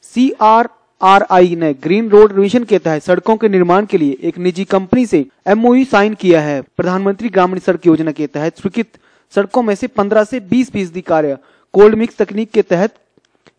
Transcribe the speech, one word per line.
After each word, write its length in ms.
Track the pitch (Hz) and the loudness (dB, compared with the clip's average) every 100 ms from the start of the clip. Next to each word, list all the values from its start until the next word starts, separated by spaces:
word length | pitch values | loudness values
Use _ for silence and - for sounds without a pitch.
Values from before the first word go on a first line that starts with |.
सीआरआरआई 1500 | _ 233 262 - 220 226 233 _ _ - 190 196 196 185 180 170 | _ -2 -2 2 2 2 0 _ _ -2 2 2 4 2 2 0
ने 160 | 156 | -4
Green 340 | 135 160 202 226 | -4 -2 -2 4
Road 220 | 208 214 | 6 6
मिशन 320 | 196 196 247 | 4 0 -2
के 140 | 226 185 | 0 -2
तहत 240 | 165 151 | -2 -4
सड़कों 340 | - 175 - 220 | -2 -2 0 0
के 120 | 220 | 0
निर्माण 380 | 190 175 185 208 | 0 2 0 0
के 120 | 185 | -2
लिए 180 | 143 131 | -2 -4
एक 160 | 170 175 | -8 -6
निजी 260 | 180 175 196 | -4 -4 -4
company 380 | 190 185 254 233 | -4 -2 -2 0
से 180 | 165 131 _ - | -2 -4 _ -2
एमओयू 360 | 214 240 247 | 0 2 2
sign 300 | 262 208 208 | 2 0 0
किया 260 | 208 185 165 | 0 0 2
है। 200 | 151 139 139 - | 0 -6 -8 -6
प्रधानमंत्री 520 | 175 185 196 196 226 | -4 -2 -4 -4 -4
ग्रामीण 300 | 185 180 185 | 0 0 -2
सड़क 280 | - 180 175 | -4 -2 2
योजना 260 | 156 160 | 2 0
के 140 | 147 147 | -6 -8
तहत 320 | 147 160 - | -6 -8 -6
स्वीकृत 400 | 190 233 - _ _ _ _ | -8 -8 -10 _ _ _ _
सड़कों 300 | 202 196 254 | -4 -2 -2
में 120 | 226 | -2
से 120 | 196 254 | -4 -6
पन्द्रह 360 | 214 202 214 | -4 -2 0
से 160 | 208 254 | -2 -4
बीस 280 | 185 247 254 | -4 -2 -2
फीसदी 300 | 208 180 175 | -6 -8 -8
कार्य 340 | 175 160 151 135 _ _ _ | -4 -2 -2 -6 _ _ _
cold 200 | 185 208 | 4 4
mix 240 | 214 226 - | 4 -2 -4
तकनीक 320 | 196 208 220 | -6 -6 -4
के 120 | 220 | -2
तहत 300 | - 175 220 _ _ _ _ _ _ | 0 0 -2 _ _ _ _ _ _